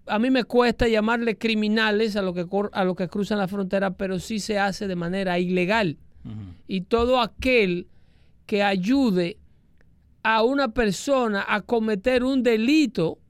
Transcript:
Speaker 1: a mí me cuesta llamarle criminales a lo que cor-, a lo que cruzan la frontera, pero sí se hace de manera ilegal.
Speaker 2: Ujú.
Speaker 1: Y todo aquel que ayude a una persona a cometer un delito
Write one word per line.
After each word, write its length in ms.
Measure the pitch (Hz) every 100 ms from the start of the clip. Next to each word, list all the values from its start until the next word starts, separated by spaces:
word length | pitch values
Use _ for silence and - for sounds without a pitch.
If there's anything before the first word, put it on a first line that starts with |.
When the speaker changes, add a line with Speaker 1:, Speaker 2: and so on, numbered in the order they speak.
| -
Speaker 1:
a 100 | 208
mí 140 | 247
me 120 | 262 220
cuesta 420 | 240 240 226 240
llamarle 500 | 220 214 240 233 214
criminales 800 | 226 220 214 220 220 208 226 208
a 60 |
lo 100 | 190
que 140 | 175 175
cor-, 240 | 196 202
a 100 | -
lo 120 | 185 180
que 120 | 175
cruzan 300 | 202 196 208
la 100 | 190
frontera, 440 | 202 190 196 196 185
pero 220 | 196 185
sí 200 | - 220
se 180 | 185 208
hace 300 | 196 190 202
de 80 | 180
manera 420 | 170 190 185 175
ilegal. 600 | 180 180 175 220 196 143 - - -
Speaker 2:
Ujú. 280 | 107 98 87 -
Speaker 1:
Y 140 | 190
todo 400 | 180 233 240 254
aquel 680 | 226 - 262 254 196 175 - - - _ - - -
que 160 | 208
ayude 760 | 202 196 185 269 262 180 170 - - _ _ _ _ _ _ _
a 180 | 220 226
una 260 | 220 277 269
persona 720 | 220 220 180 - 269 240 196 196
a 140 | 208
cometer 600 | - 240 220 208 220 254
un 180 | 254 269
delito 800 | 240 226 226 311 285 202 165 - _